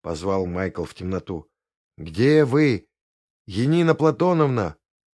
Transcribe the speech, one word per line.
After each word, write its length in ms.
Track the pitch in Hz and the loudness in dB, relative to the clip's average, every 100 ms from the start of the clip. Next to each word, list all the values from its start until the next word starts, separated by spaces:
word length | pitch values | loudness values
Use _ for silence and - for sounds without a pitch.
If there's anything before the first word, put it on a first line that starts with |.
позвал 440 | 85 80 92 95 90 | -10 -6 -4 -2 -2
Майкл 380 | 87 92 - | -4 -6 -6
в 100 | 82 | -10
темноту. 560 | - 92 92 - 87 - _ _ _ _ - | -8 -8 -8 -8 -12 -12 _ _ _ _ -18
«Где 460 | 80 82 131 151 | -12 0 2 4
вы? 440 | 143 139 151 104 - _ _ _ _ _ - | 4 4 2 0 -6 _ _ _ _ _ -10
Янина 480 | 95 127 165 165 | -4 0 2 2
Платоновна!» 800 | 156 160 117 180 170 147 123 90 80 _ _ _ | 2 2 2 0 2 2 0 -4 -6 _ _ _